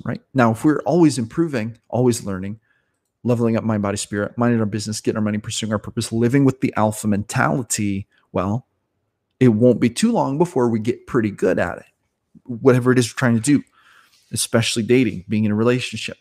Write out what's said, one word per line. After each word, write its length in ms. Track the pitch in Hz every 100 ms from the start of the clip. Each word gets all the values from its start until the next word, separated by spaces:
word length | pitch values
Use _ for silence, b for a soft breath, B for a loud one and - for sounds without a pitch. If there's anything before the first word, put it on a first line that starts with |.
| -
right? 160 | - _
Now, 180 | 135 117
if 120 | 113
we're 200 | 156 143
always 340 | - 170 156 127
improving, 600 | 113 160 165 131 113 113 _
always 340 | 117 127 117
learning, 380 | 101 95 98 107 _ _ _ _ _ _
leveling 340 | 117 117 117 113
up 60 |
mind, 180 | 110 107
body, 160 | 101 101
spirit, 400 | - 104 104 -
minding 220 | 120 117
our 80 | 107
business, 340 | 107 104 107
getting 160 | - 110
our 60 |
money, 160 | 107 107
pursuing 340 | 110 - 107
our 60 | 104
purpose, 320 | - 117 110
living 340 | 113 117 139 135
with 160 | 131
the 100 | 131 -
alpha 300 | 107 107 107
mentality, 1000 | 101 107 127 123 151 120 - 104 98 - _ _
well, 340 | 98 92 117 - _ _ _ _ _ _ _
it 80 | 131
won't 320 | 107 123 110
be 100 | 120
too 220 | - 226
long 260 | 214 135 139
before 320 | 175 143 120
we 80 | 113
get 300 | 110 - -
pretty 240 | 131 107
good 260 | - 120 87
at 220 | 90 -
it. 60 | - _ _ _ _ -
Whatever 480 | - 117 127 123 123
it 80 | 127
is 120 | 117
we're 60 | -
trying 160 | 127
to 80 | 117
do, 220 | 120 143 - b b b b b _
especially 520 | 110 - 117 110 120
dating, 420 | 104 131 113 95 92
being 160 | 107
in 80 | 107
a 40 | 104
relationship, 640 | 120 123 - 107 - -